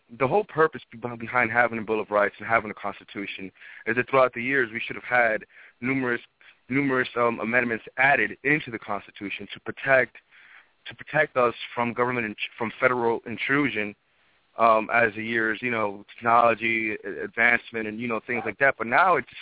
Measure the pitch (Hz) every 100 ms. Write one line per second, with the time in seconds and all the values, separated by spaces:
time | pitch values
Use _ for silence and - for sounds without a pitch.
0 | _ 117 131 190 208 147 156 131 - 117
1 | 120 123 113 123 117 117 120 113 104 110
2 | 98 104 101 - 104 113 107 101 101 98
3 | 98 110 101 - 95 - - - - 117
4 | 117 135 127 123 120 139 117 113 - 104
5 | - 123 117 107 - - - _ 123 135
6 | 127 117 - _ - _ - 135 143 127
7 | 123 117 120 117 107 123 120 110 - -
8 | 135 135 107 98 135 147 135 113 - 101
9 | - - 98 - 101 - - - - 135
10 | 120 - - - - - _ _ - -
11 | - 147 151 131 120 - - - 120 120
12 | 123 123 110 101 - - 110 - 127 123
13 | 117 117 117 110 - 139 139 107 104 101
14 | _ _ _ _ _ - 117 110 107 117
15 | 117 104 110 117 110 107 123 113 107 101
16 | 101 - 117 120 117 110 113 113 110 104
17 | 101 76 101 117 117 117 - 117 110 107
18 | 120 110 - 120 110 98 139 131 110 135
19 | 185 156 - -